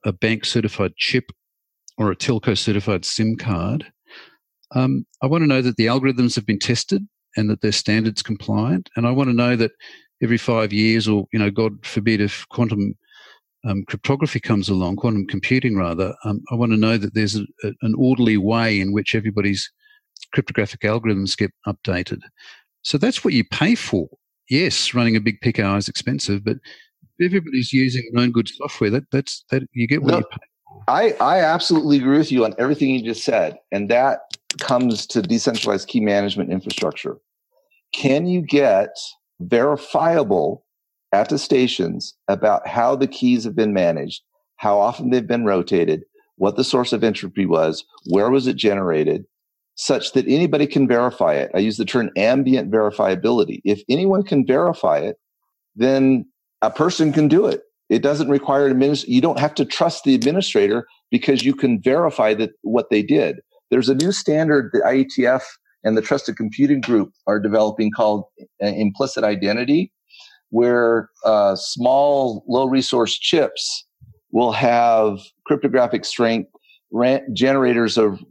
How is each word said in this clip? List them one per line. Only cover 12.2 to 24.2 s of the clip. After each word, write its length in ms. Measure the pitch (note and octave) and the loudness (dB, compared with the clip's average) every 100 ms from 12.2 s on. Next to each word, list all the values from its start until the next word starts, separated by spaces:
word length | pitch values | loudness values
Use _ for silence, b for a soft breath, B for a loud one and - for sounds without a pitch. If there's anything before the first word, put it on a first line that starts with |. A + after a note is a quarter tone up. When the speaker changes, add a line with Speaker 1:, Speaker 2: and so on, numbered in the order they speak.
| G#2 - - | 0 -4 -12
Speaker 1:
quantum, 460 | - A#2 G#2 G2+ G2+ b b b b _ _ A#2 | -4 -2 -2 -4 -8 b b b b _ _ -6
um, 180 | G2 G2+ | -6 -6
cryptography 520 | G2+ - C#3 D#3+ A2+ | -10 -4 -2 -2 -4
comes 300 | - G#2 F#2+ | -2 -2 0
along, 280 | F#2+ F2+ G2 | -2 -2 -2
quantum 300 | A#2+ G#2 F#2+ | -2 -2 -4
computing 500 | G2 - B2+ B2+ G2+ | -6 -2 0 0 -2
rather, 360 | F2 E2 F#2+ - A2 | -2 -2 -4 -6 -6
um, 160 | G#2 - | -6 -6
I 40 | A#2 | -2
want 160 | A#2 | 0
to 40 | A2 | 2
know 200 | A2 A2+ | 2 0
that 160 | G2 | -2
there's 220 | A2 G#2 G#2+ | -2 -2 -2
a, 100 | G2+ _ | -8 _
a, 80 | G#2 - | -10 -6
an 120 | A2 C3 | -4 0
orderly 400 | C3 B2+ A#2 G#2+ | 2 4 2 2
way 420 | G2 A#2 A2+ G2+ | 2 0 0 0
in 120 | F#2+ | 0
which 240 | G2+ G2 A2+ | -2 -2 -2
everybody's 560 | G#2+ G#2 G2+ G2 - _ b b _ - - | -2 -2 -2 -2 -6 _ b b _ -20 -6
cryptographic 480 | - - - G2+ - | -4 -2 -4 -4 -2
algorithms 540 | G#2 A2+ A2+ G2 G2 - | -2 0 0 -2 -2 -2
get 160 | G2+ - - | -4 -4 -10
updated. 540 | F#2 - F2+ F2 - - _ B B B _ | -6 -4 -4 -4 -10 -12 _ B B B _
So 140 | - C#3+ | -4 0
that's 260 | A3 - | 0 0
what 100 | A3 | 0
you 100 | C3 | 0
pay 300 | A2 - E3 | -2 0 0
for. 340 | A#3 - G2 D2+ _ | 0 0 -4 -4 _